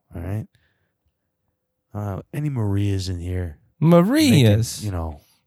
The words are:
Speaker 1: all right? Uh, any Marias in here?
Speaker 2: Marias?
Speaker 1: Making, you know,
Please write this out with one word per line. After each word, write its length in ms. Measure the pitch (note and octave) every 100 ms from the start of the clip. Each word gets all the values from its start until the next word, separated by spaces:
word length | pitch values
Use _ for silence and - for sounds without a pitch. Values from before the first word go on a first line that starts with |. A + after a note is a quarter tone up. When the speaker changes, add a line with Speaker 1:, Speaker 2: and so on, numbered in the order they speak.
| _
Speaker 1:
all 80 | F2
right? 260 | F2 G#2 - _ _ _ _ _ _ _ _ _ _ _ _ _ _
Uh, 280 | G#2 G#2 F#2 -
any 160 | C#3+ D3+
Marias 580 | C3 G#2 G2+ G2+ F#2+ F#2
in 120 | F2+
here? 380 | F2 F#2 F2 - _ _
Speaker 2:
Marias? 1040 | D#3 E3+ F#3 D4 D4 E3+ A2 G#2+ A#2 -
Speaker 1:
Making, 40 | G#2
you 40 |
know, 300 | F2+ D#2+ D2 _ _